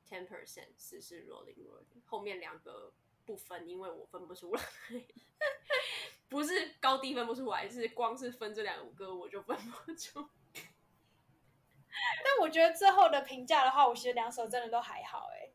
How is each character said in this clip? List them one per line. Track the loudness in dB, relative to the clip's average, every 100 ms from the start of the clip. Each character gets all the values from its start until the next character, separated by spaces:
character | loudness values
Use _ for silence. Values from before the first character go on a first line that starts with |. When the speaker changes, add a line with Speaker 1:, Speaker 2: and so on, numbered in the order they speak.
| -14
Speaker 1:
ten | -12 -12
percent， | -14 -16 -18 -20 _
四 | -18 -16
是 | -16 -18 -16
Rolling | -18 -18 -20
Rolling， | -20 -20 -20 -20 -10
后 | -8
面 | -6 -8
两 | -10 -14
个 | -16 -16 -18 _ _ _ -14
不 | -14
分， | -12 -14 -10
因 | -10
为 | -10
我 | -12 -14
分 | -14 -14
不 | -14
出 | -6 -6
来。 | -6 -12 -12
<laughs> | -12 -12 -20 _ -4 -2 -2 0 0 0 -6 -10 -14 -8
不 | -4
是 | 0 0 -2 0
高 | 2 4
低 | 0 -2
分 | -2
不 |
出 | -2 -2
来， | -4 -4
是 | -6 -6
光 | 0 -2 -2
是 | -8
分 | -8 -8
这 | -4
两 | -6 -6
个 | -10
歌 | -14 -10 -10
我 | -10
就 | -10
分 | -6 -6
不 | -6 -14 -12 -12
出。 | -10 -12 -14 _ _ -16 -16 _ _ _ _ _ _ _ _ _ _ _ -12 -2 -2 0
Speaker 2:
但 | 2 4
我 | 4
觉 | 6
得 | 6
最 | 8 8
后 | 10 8
的 | 8
评 | 0 -8 2
价 | 6
的 | 6
话， | 8 6
我 | 6
其 |
实 | 0
两 | 0 -2
首 | -2 -2
真 | -2
的 | 0
都 | -2
还 | -2 -8
好 | -8 -8 -10
欸。 | -12 -14